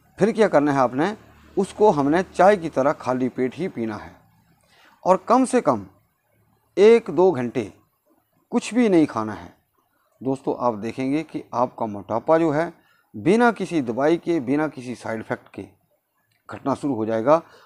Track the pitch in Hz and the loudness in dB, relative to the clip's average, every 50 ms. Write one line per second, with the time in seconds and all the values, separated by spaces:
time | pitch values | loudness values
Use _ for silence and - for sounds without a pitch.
0 | _ _ _ - 185 214 226 214 220 185 - 151 143 147 143 139 131 120 123 127 | _ _ _ -2 0 0 2 2 2 2 4 2 2 2 2 2 0 0 0 -2
1 | 151 196 214 - - - - _ - - - - 202 - - - 208 214 185 147 | -2 -2 -4 -6 -14 -20 -20 _ -20 -10 -4 -4 -4 -4 0 2 4 4 4 4
2 | 135 139 151 180 190 - - - 175 196 214 196 160 156 - 139 131 143 156 - | 2 2 2 0 -2 -2 0 2 4 4 4 2 0 -4 -2 -2 0 0 -2 -2
3 | - - 127 127 127 123 - - 127 131 123 131 170 190 - - 113 110 107 104 | -4 -4 -4 -2 -2 -4 -4 -4 -4 -4 -4 -6 -8 -8 -6 -6 -8 -8 -8 -10
4 | 90 85 87 _ _ _ _ _ _ _ _ _ _ _ _ _ _ _ _ _ | -14 -18 -20 _ _ _ _ _ _ _ _ _ _ _ _ _ _ _ _ _
5 | - 175 185 185 - - 220 254 262 220 - 247 - - 127 107 98 - _ _ | 0 2 2 2 2 2 2 2 2 2 0 0 2 0 0 0 -2 -10 _ _
6 | _ _ _ _ _ _ _ _ _ _ _ _ _ _ - - 196 220 233 233 | _ _ _ _ _ _ _ _ _ _ _ _ _ _ 0 4 6 8 8 6
7 | 220 - 160 139 180 190 170 123 123 120 107 135 107 95 - _ _ _ _ _ | 4 0 0 2 4 4 4 2 -2 -4 -4 -4 -6 -6 -8 _ _ _ _ _
8 | _ _ _ _ _ _ _ _ _ - - 240 - - 208 240 247 220 185 165 | _ _ _ _ _ _ _ _ _ -6 -6 -4 -4 -2 0 0 2 4 4 4
9 | 151 - - 113 110 107 104 90 85 85 - _ _ _ _ _ _ _ _ _ | 4 2 0 -4 -6 -6 -8 -12 -14 -18 -20 _ _ _ _ _ _ _ _ _
10 | _ _ _ - - 131 135 131 - 156 - - 123 123 113 104 101 113 107 - | _ _ _ -10 -8 -6 -6 -6 -4 -6 -6 -2 -2 -2 -2 -4 -6 -8 -8 -6
11 | 131 131 139 151 160 156 - 156 - - - 117 127 123 - - 113 110 104 101 | -4 -4 -4 -4 -6 -8 -12 -14 -12 -8 -4 -4 -4 -4 -4 -6 -8 -8 -8 -10
12 | 92 - 107 113 117 - 160 165 165 160 139 147 165 170 - _ _ _ _ _ | -8 -6 -6 -4 0 2 2 2 2 2 0 0 -2 -4 -8 _ _ _ _ _
13 | _ _ - 110 101 143 196 226 240 240 226 - 196 160 175 160 131 117 113 113 | _ _ -14 -4 0 2 2 4 4 2 2 0 -4 -6 -4 -4 -2 -2 -2 -2
14 | 135 151 170 165 - 170 170 165 127 110 135 147 156 151 - - 123 127 120 - | 0 0 0 0 -2 -2 -4 -2 -2 -2 -2 -2 -2 -4 -6 -10 -12 -12 -12 -10
15 | - 107 113 113 107 - 123 113 - - - - 95 - _ _ _ _ _ _ | -8 -8 -8 -8 -8 -8 -10 -10 -10 -14 -16 -16 -16 -16 _ _ _ _ _ _
16 | _ _ _ _ _ _ _ _ _ - - 104 - 135 131 - - 147 131 107 | _ _ _ _ _ _ _ _ _ -18 -16 -10 -6 -6 -6 -4 -4 -4 -4 -4
17 | 110 107 113 113 110 131 156 170 165 - - - _ | -4 -4 -4 -2 2 2 2 2 0 -4 -20 -20 _